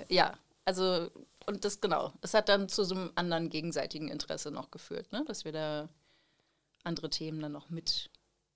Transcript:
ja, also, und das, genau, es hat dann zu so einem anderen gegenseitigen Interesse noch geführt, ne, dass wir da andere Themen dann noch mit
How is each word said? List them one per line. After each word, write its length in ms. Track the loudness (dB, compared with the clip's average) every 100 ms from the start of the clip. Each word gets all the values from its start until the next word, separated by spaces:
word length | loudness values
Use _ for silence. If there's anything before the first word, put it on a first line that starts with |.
| 2
ja, 240 | 6 6 4 _ _ 0
also, 440 | 2 4 2 0 -8 -20 -12 -6
und 180 | -2
das, 160 | -2 0
genau, 320 | 2 2 0 -4
es 120 | 2
hat 160 | 4 6
dann 180 | 6 4
zu 160 | 0
so 120 | 0 0
einem 160 | -2 0
anderen 340 | 0 2 0
gegenseitigen 600 | -2 -2 -2 -4 -4 -6
Interesse 420 | -6 -6 -6 -6
noch 180 | -8 -10
geführt, 400 | -12 -8 -8 -6
ne, 100 | -6 -6
dass 180 | -6 -6
wir 60 |
da 340 | -4 -4 -4 -6 _ _ _ _ _ _ _ _ _
andere 260 | -6 -4 -2
Themen 300 | -4 -4 -4
dann 140 | -6
noch 160 | -8 -8
mit 400 | -6 -2 -2 -4 _ _ _ _